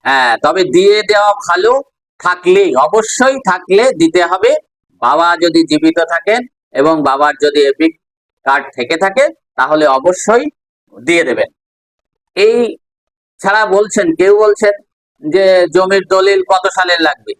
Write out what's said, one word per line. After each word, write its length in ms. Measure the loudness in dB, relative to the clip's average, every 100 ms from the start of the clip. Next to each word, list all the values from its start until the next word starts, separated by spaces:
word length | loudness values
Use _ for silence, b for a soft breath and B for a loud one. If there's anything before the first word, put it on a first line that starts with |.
হ্যাঁ, 340 | -2 -2 -2 -2
তবে 260 | -2 -2
দিয়ে 380 | 0 2 2 2
দেওয়া 320 | 0 0 0
ভালো, 480 | -2 -4 -2 0 -2 -4 _ _ _
থাকলেই, 560 | -6 -2 0 2 2 0
অবশ্যই 640 | 0 0 -2 -2 -2 0 -4
থাকলে 340 | -6 0 2 2
দিতে 320 | 0 0 0
হবে। 320 | -2 0 0 -2 _ _ _ _
বাবা 340 | -2 0 0 0
যদি 260 | 0 0 0
জীবিত 320 | 0 0 0
থাকেন 420 | -4 -4 -2 -4 -4 _ _
এবং 320 | -2 0 0
বাবার 300 | -2 0 -2 0
যদি 200 | -2 2
এপিক 380 | 0 0 -2 -4 _ _ _ _
কার্ড 220 | -4 -4 -4 -10
থেকে 220 | -6 -2
থাকে 300 | -2 0 -2 -4 _ -6
তাহলে 320 | -2 2 2
অবশ্যই 580 | 2 0 -2 0 0 0 _ _ _ _ -10 -2
দিয়ে 180 | 0
দেবেন। 260 | 0 -2 -4 _ _ _ _ _ _ _ _ 0
এই 420 | 2 2 -2 -6 _ _ _ _ _ _
ছাড়া 240 | -2 0 2
বলছেন, 500 | 0 0 -2 -2 0
কেউ 220 | 2 4
বলছেন 340 | 2 2 0 -2 _ _ _ _ -4
যে, 360 | 0 2 2 2
"জমির 300 | 0 2 0 0
দলিল 320 | 0 2 0
কত 260 | 0 -2 -2 -4
সালের 260 | -4 -2
লাগবে?" 320 | -2 -4 -12 -16